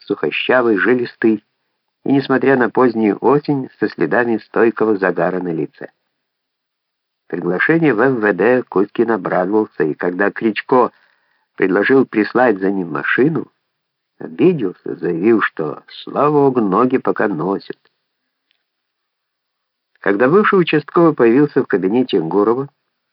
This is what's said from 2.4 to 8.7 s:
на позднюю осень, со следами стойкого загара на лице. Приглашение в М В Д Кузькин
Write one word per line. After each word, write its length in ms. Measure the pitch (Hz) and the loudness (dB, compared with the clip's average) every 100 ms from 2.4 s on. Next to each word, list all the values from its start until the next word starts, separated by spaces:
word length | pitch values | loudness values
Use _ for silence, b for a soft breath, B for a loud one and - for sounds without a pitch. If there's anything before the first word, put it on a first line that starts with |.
| 135 135 | 2 2
на 140 | 113 | 2
позднюю 480 | 117 123 113 110 98 | 2 2 2 0 2
осень, 480 | 110 143 147 143 127 - | 2 0 0 -4 -6 -6
со 100 | 104 | -6
следами 500 | - 82 101 120 110 | -4 -2 0 0 -2
стойкого 580 | - 98 113 - 110 101 | -4 0 0 2 0 0
загара 440 | 95 85 85 92 | -2 -2 -2 -2
на 120 | 90 | -4
лице. 380 | 80 73 - - _ _ _ _ _ _ _ _ _ _ _ _ _ - | -6 -6 -10 -20 _ _ _ _ _ _ _ _ _ _ _ _ _ -12
Приглашение 680 | 87 87 90 - 165 160 | -8 -4 -2 0 2 2
в 60 | 107 | 2
М 160 | 131 127 | 0 2
В 160 | 107 | 0
Д 300 | 90 104 127 | 2 2 2
Кузькин 480 | - | 0